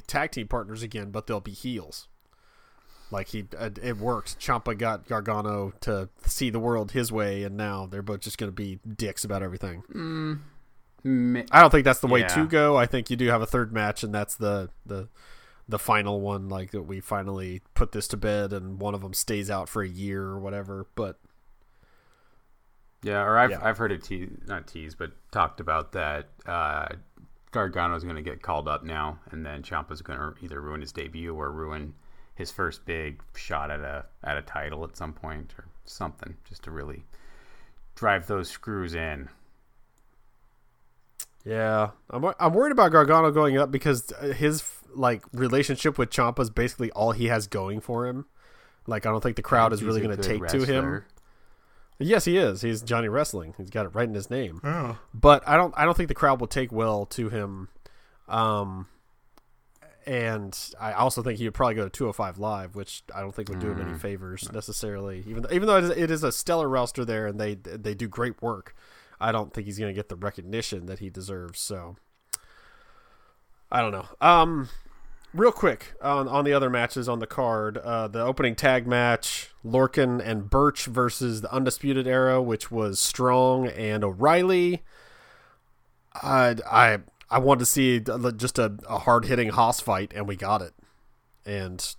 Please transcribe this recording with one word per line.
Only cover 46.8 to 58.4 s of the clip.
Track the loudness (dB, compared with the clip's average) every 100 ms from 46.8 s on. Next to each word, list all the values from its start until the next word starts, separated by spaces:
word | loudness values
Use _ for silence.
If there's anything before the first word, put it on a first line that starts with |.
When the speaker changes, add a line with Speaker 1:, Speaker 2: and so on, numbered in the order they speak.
| -6
Speaker 1:
all | 0 0
he | 2 2
has | 0 0
going | -4 -4 -6
for | -4 -4 -2
him. | -4 -10 _ -20 -20 _ _ -6
Like, | -2
I | 0
don't | 0
think | 0 -2
the |
crowd | 2 6 6
is | 4
Speaker 2:
He's | 0
Speaker 1:
really | 0
Speaker 2:
a |
Speaker 1:
gonna | 0 0
Speaker 2:
good |
Speaker 1:
take | 0 0 0
to | 0
him. | 2 2
Speaker 2:
wrestler. | 0 -4 -10 -20 -20 -20 -20 -20 _ -20 -20 -4
Speaker 1:
Yes, | 2 4
he | 4 4
is. | 4 2
He's | -2 -4
Johnny | 0 0 0
Wrestling. | 0 -2 -4 -10 -12
He's | -8
got | -4 -4
it |
right | -2 -2
in |
his | -2 -4
name. | -4 -6 -6
Speaker 3:
Yeah. | -4 -4 -4 -8 -12
Speaker 1:
But | 6 8 8 8
I | 4
don't, | 4 4
I |
don't | 4 4
think | 0
the |
crowd | 2 4 4
will | 0
take | -2 -2
well | 0 2 0 -2
to | -4 -4
him. | -4 -6 -8 -12 -16 -20 -20 -20 _ -6
Um, | 0